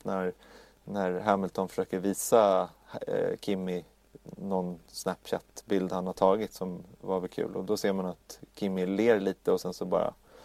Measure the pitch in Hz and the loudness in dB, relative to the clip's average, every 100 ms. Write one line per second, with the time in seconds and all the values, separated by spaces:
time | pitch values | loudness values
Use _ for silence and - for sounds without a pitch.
0 | - 95 92 - - - - _ - 101 | -4 -2 -2 -6 -18 -20 -20 _ -8 -2
1 | 92 92 104 98 95 - 95 - 95 95 | -2 0 2 2 2 -2 -4 -4 -2 0
2 | 98 95 - 120 104 92 87 - - - | 0 -2 4 6 8 6 2 -6 -16 -10
3 | - - - - - 95 92 87 82 _ | -4 -2 -2 -4 -4 -2 -2 -4 -8 _
4 | _ - - - 98 95 90 85 - - | _ -20 -18 -12 -2 -2 -2 -6 -14 -8
5 | 95 90 - 90 - - - 98 92 92 | -6 -6 -4 -6 -6 -18 -2 0 0 -2
6 | 92 - 95 104 104 - 92 90 - - | -4 2 4 4 0 -6 -8 -8 -14 -12
7 | 92 95 90 - - - 95 104 104 95 | -2 -2 -2 -4 -4 -4 -4 0 0 0
8 | 92 87 - - - - 101 95 92 98 | -2 -6 -14 -20 -20 -6 -4 0 0 2
9 | 117 107 98 92 - 92 92 - 92 92 | 4 4 2 -2 0 0 -2 -6 -2 0
10 | - - _ - | 0 -6 _ -20